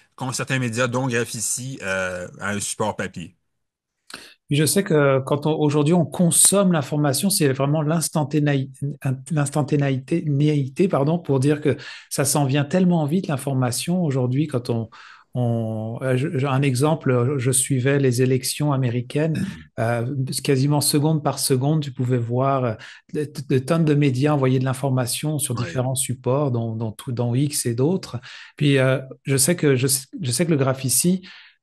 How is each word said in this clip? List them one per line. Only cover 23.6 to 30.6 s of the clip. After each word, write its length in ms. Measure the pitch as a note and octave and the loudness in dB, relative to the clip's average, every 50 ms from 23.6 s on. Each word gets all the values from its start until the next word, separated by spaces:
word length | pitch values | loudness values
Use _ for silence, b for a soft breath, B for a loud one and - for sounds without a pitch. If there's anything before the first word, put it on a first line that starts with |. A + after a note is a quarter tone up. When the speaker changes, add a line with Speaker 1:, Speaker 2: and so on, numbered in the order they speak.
| C3 - E3+ E3 D#3+ | 2 2 2 2 4
Speaker 2:
de 100 | D3+ D3 | 4 4
médias 380 | C#3+ D3 C#3 B2 B2+ C#3+ D3+ D3+ | 4 4 2 2 2 2 2 2
envoyer 260 | C#3+ C3 B2+ C3 C3 | 2 2 2 2 2
de 60 | C3 | 0
l'information 760 | C3+ B2+ - C#3+ C3+ C3 C3 B2 A#2+ - - - D3+ D#3 C#3 | -2 -2 -2 -2 0 0 0 0 -2 -4 -4 -4 -4 -2 -2
sur 160 | - - B2 | -4 -4 -4
Speaker 1:
Ouais. 80 | A#2 A#2+ | -4 -4
Speaker 2:
différents 300 | - - C3 B2+ C3 C3 | -4 -4 -4 -2 -2 -4
supports, 560 | C3 - - A#2+ - - B2 B2+ C#3+ D3+ C#3 | -4 -4 -4 -6 -4 -2 0 0 0 0 0
dont, 240 | A#2+ A#2 A2+ A2+ A2 | 0 -2 -2 -4 -4
dont 160 | A2+ A#2 G#2+ | -4 -6 -6
tout, 220 | G2+ - - C3+ A#2+ | -8 -8 -10 -6 -4
dont 200 | A#2+ A#2+ A#2+ A#2+ | -2 -2 0 0
X 320 | C3 D3 D3 D3 - - | 0 0 0 -2 -2 -4
et 100 | B2 A#2 | -2 0
d'autres. 440 | A#2 C3 D#3+ F#3+ F#3 - - - - B B B B B B B | 0 0 0 0 -2 -4 -8 -12 -12 B B B B B B B
Puis, 200 | - D3 C#3+ C#3 | 0 2 2 4
euh, 220 | C3+ C3 C3 C3 C3 C3 - - - _ | 4 4 2 2 0 -4 -8 -18 -10 _
je 140 | D3 C3+ | -2 0
sais 180 | C3 - - F3 | 2 2 2 2
que, 200 | F3 D#3+ C#3+ C3+ | 2 4 4 4
je, 120 | A#2+ C3+ C3+ - - - - - B3 | 4 2 0 0 -2 -4 -8 -10 -6
je 100 | D#3 B2 | -4 -2
sais 140 | A#2+ - F3 | -2 0 0
que 60 | D#3 | 2
le 60 | F3 | 2
Graphici, 680 | C3 | 2